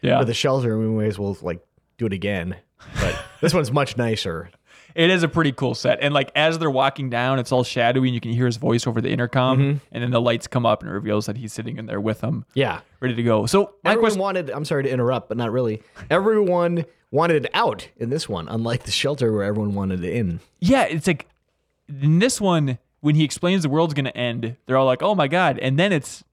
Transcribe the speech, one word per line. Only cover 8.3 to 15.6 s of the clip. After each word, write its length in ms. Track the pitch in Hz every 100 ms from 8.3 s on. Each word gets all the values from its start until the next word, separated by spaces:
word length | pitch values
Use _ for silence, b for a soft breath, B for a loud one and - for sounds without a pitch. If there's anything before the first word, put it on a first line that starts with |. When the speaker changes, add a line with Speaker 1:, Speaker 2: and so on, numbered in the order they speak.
Speaker 1:
hear 120 | 117 123
his 120 | 113
voice 280 | - 117 123
over 140 | 117
the 100 | 120
intercom. 480 | - 120 135 127 131
Speaker 2:
Mm-hmm. 200 | 139 143 -
Speaker 1:
And 100 | -
then 80 | 120
the 80 | 123
lights 280 | 120 117 -
come 180 | 127 117
up, 160 | 110
and 80 | 110
it 20 |
reveals 340 | 98 104 104 104
that 100 | 120
he's 160 | 113
sitting 240 | - 113 117
in 80 | 113
there 160 | 104
with 180 | 107 104
them. 240 | - 113 - -
Speaker 2:
Yeah. 260 | 127 82 - _
Speaker 1:
Ready 160 | 127 117
to 80 |
go. 220 | 117 110 117
So 300 | 196 202 - 170
my 60 |
Speaker 2:
Everyone 100 | 220
Speaker 1:
question 180 | 226 202
Speaker 2:
wanted, 280 | 196 180 151
I'm 160 | 143 147
sorry 180 | 151
to 60 | 135
interrupt, 380 | 127 120 127 -
but 80 | 117
not 120 | 117
really. 280 | 123